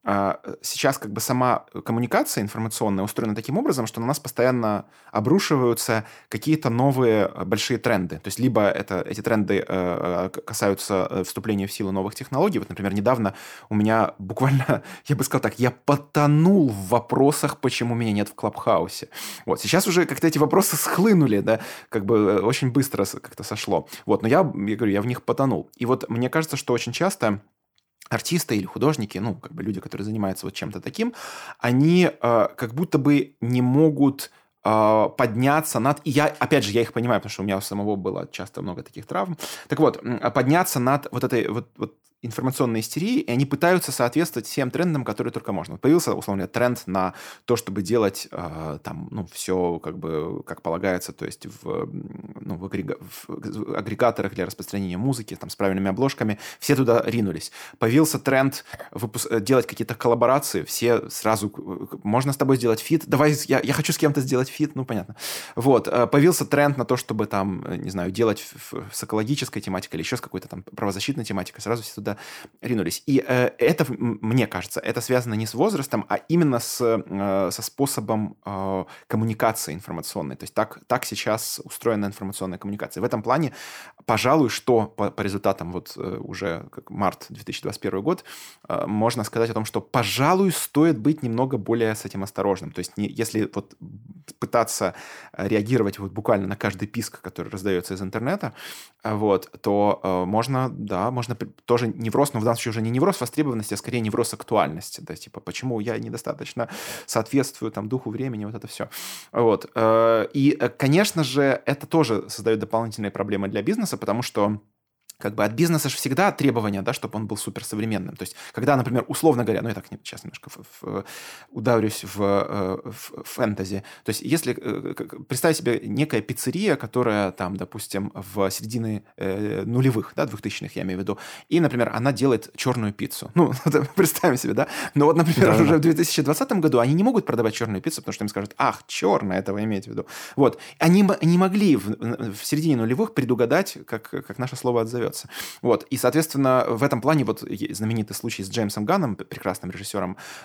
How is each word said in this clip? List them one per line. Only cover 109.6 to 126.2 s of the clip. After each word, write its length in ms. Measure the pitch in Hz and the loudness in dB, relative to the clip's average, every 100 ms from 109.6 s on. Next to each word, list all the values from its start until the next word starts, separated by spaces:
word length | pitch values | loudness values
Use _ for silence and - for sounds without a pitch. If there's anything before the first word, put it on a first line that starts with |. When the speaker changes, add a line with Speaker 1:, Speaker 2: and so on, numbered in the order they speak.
| - 110 | 0 2
Speaker 1:
э, 520 | 113 113 113 113 - | 4 6 4 4 2
и, 220 | 143 139 151 | 2 4 4
э, 100 | 123 | 0
конечно 540 | - 135 165 214 165 | 2 4 4 4 0
же, 380 | 131 135 139 123 - | 0 2 2 2 0
это 200 | 139 - | -4 0
тоже 420 | 165 117 104 - | 2 2 0 -4
создаёт 300 | - 113 110 | -4 0 0
дополнительные 520 | 104 113 113 107 101 | 0 -2 -2 -4 -6
проблемы 360 | - 104 104 98 | -4 -4 -2 -2
для 120 | 107 | -2
бизнеса, 360 | 113 220 208 - | -2 -2 -2 -4
потому 240 | 101 113 | -2 -2
что 400 | - 110 104 104 - _ _ _ - - | -2 0 0 -2 -8 _ _ _ -20 -8
как 140 | 104 107 | -6 0
бы 80 | |
от 80 | 107 | 0
бизнеса 380 | 120 170 156 135 | 2 2 2 0
же 80 | - | -4
всегда 340 | 127 135 196 | -2 2 2
требования, 500 | - 139 117 107 98 | 4 2 2 0 -2
да, 120 | 95 | -2
чтобы 240 | 127 110 107 | -4 -6 -6
он 100 | 104 | -6
был 80 | 107 | -6
суперсовременным. 800 | - - - 107 110 101 92 - | -6 -10 -8 -6 -2 -4 -6 -10
То 80 | |
есть, 140 | 90 - - | -12 -12 -12
когда, 240 | - - 131 | -2 2 2
например, 260 | 107 123 - | 2 0 -2
условно 340 | - 160 123 | 2 4 4
говоря, 180 | 113 107 | 2 0
ну, 60 | 113 | -2
я 80 | 98 | -6
так 160 | - | -10
не-, 80 | - | -16
сейчас 220 | - - | -14 -14
немножко 260 | - - - | -16 -16 -18
в-, 140 | - - - | -20 -20 -14
в-, 220 | - 101 - - - - - | -8 -8 -8 -14 -18 -18 -14
ударюсь 540 | 120 113 117 107 - 98 | -2 2 4 2 -2 -8
в, 160 | 98 | -2
э, 560 | 101 101 - 104 92 95 - | 2 2 0 -2 -4 -4 -8
в 340 | 104 - - - | -16 -16 -16 -12
фэнтези. 580 | - 107 101 95 98 - - - | -4 -2 -2 -4 -8 -10 -10 -6
То 60 | |
есть, 100 | 104 | -6
если, 320 | - 165 - - | -2 -2 0 -4
э, 360 | 117 95 - | -6 -6 -6
к-, 100 | - - | -8 -10
к-, 180 | - - | -12 -8
представить 300 | 127 165 - | 0 0 2
себе 240 | 120 117 | 0 -2
некая 380 | 110 113 147 113 | -2 -2 0 -2